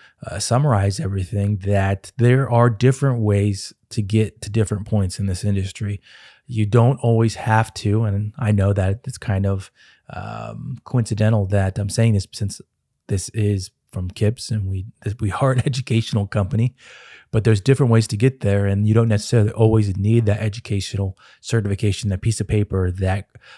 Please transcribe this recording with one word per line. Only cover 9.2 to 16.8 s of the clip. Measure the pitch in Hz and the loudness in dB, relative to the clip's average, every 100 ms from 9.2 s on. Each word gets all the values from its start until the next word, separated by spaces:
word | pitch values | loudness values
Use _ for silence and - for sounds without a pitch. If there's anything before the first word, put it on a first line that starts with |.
| - 98 98 | -4 -2 0
of, | 98 95 _ _ _ _ | -2 -6 _ _ _ _
um, | - 92 55 55 - - 127 | -14 -12 -12 -12 -12 -12 -14
coincidental | - 127 110 101 107 113 95 | -4 -2 -2 0 2 2 2
that | 101 95 95 | 0 0 -2
I'm | 95 | -4
saying | - 117 | 0 2
this, | 104 - | 2 -2
since | - 101 - - _ _ _ - | -8 -8 -8 -18 _ _ _ -6
this | 98 - | -6 -4
is | 113 104 101 92 _ _ | -2 0 0 -4 _ _
from | - 92 | -10 -8
Kips | - 104 123 - | -2 -2 -2 -6
and | 110 95 | -4 -4
we, | 95 101 - - 98 | -6 -8 -10 -8 -4
we | 104 | -4
are | - 135 | 0 0
an | 127 | 0
<laughs> | 139 | -2
educational | 131 - 113 110 110 101 | -4 -2 -2 0 -2 -2
company, | 107 98 104 123 - | -2 0 0 -2 -4